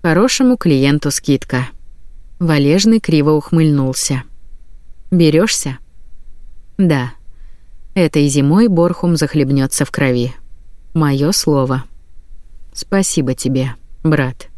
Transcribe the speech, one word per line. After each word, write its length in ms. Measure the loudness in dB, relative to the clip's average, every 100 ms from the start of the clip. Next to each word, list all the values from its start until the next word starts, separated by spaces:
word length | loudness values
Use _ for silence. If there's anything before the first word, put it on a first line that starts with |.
Хорошему 560 | 4 4 4 4 2 4
клиенту 540 | 2 4 4 2 0
скидка". 560 | -4 0 0 0 -4 -4 -10 -18 -16 -16 -18 -18 -4
Валежный 600 | 0 2 4 4 4 2
криво 320 | 2 2 4
ухмыльнулся. 920 | 2 2 2 4 2 0 -2 -2 -4 -6 -16 -16 -16 -18 -18 -18 -16 -2
"Берешься?" 720 | 4 4 4 2 -2 -6 -10 -16 -20 -16 -14 -14 -14 -14 -16 -12 0
"Да. 360 | 2 2 -2 -10 -18 -16 -16 -18 -18 -18 -6 0
Этой 320 | 2 4 2
зимой 400 | 2 4 4 4
Борхум 500 | 4 2 2 0 0
захлебнется 680 | 0 0 2 2 0 -2 -4
в 60 |
крови. 420 | 0 0 0 -2 -6 -16 -18 -18 -20 -6
Мое 380 | 0 0 2 0
слово". 520 | 0 2 0 0 -2 -6 -18 -18 -20 -16 -18 -16 -16 -14
"Спасибо 600 | -14 -2 -2 0 0 -2
тебе, 380 | -2 0 0 -2 -6 -14 -4
брат". 460 | -2 0 -2 -6 -16